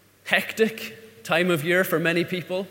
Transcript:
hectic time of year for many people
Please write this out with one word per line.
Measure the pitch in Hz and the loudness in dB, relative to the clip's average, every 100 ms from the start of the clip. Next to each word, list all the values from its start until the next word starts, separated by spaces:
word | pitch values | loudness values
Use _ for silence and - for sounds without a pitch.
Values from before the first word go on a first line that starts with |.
| _ _ - | _ _ 0
hectic | 185 - - 220 - - - - - | 0 0 0 0 0 -14 -16 -20 -16
time | - 165 180 | 0 2 2
of | 170 | 0
year | 160 180 | 2 2
for | 180 160 | 2 0
many | 165 170 | 2 0
people | 165 180 151 185 190 | -2 -6 -4 -6 -6